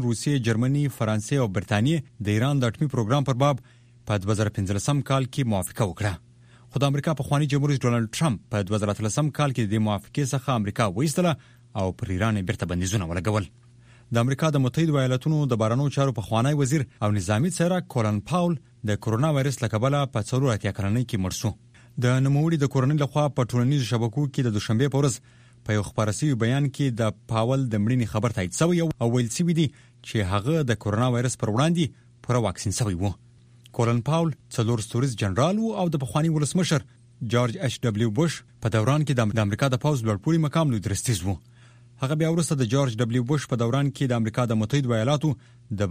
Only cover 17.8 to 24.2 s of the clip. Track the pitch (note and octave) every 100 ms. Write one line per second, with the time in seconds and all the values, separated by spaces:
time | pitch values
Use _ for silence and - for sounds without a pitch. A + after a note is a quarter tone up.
17.8 | F3 B2+ G#2+ G#2 - F3+ F3 E3 - -
18.8 | G#2 G2+ A2+ A2 D#3 C#3+ C#3 B2 A2 G#2+
19.8 | C3 C#3+ C3+ A2+ G2+ B2+ C#3 G#2 G#2 F#2+
20.8 | G2 A#2 A#2+ A2 F#2 - A2 - - -
21.8 | - - B2 C3 C3+ C#3+ D#3+ E3 F3+ C#3
22.8 | C3 D#3 C#3 D3+ D3 - A#2 A#2+ B2 D3
23.8 | A2 A#2 A2+ C#3+